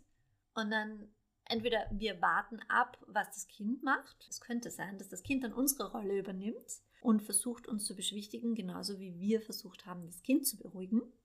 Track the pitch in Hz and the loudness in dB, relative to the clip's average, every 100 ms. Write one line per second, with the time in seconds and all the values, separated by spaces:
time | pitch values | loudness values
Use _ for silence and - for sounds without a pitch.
0 | - _ _ _ _ 226 208 220 214 214 | -12 _ _ _ _ -4 0 0 0 -6
1 | 208 _ _ _ - 226 240 226 - 202 | -14 _ _ _ -2 0 4 2 2 0
2 | 214 185 180 135 - 226 - 220 240 - | 0 2 4 4 2 -6 2 4 4 0
3 | - 208 190 - - - 208 262 262 294 | -4 -2 -2 -4 -12 -4 -2 0 2 0
4 | - - - - - 240 - - 170 196 | -2 -18 -14 -12 -4 -4 -4 -6 -6 -6
5 | - 185 - 269 247 233 285 277 294 233 | -10 -8 0 0 0 0 2 2 -2 -2
6 | 202 196 202 190 202 480 - - _ _ | 0 0 0 -4 -4 -6 -8 -14 _ _
7 | 247 214 - - 247 233 - 208 - 196 | 4 4 4 0 0 -4 -4 -4 -4 -4
8 | - 202 202 233 233 220 180 175 180 190 | -4 -4 -6 -2 0 0 -2 -4 -4 -6
9 | 190 175 196 220 220 - 180 - 180 175 | -8 -2 4 4 2 -10 -12 -14 -10 -10
10 | 170 - - 269 - - - 185 185 220 | -10 -6 4 4 4 -2 -6 -8 2 2
11 | - - | 2 -6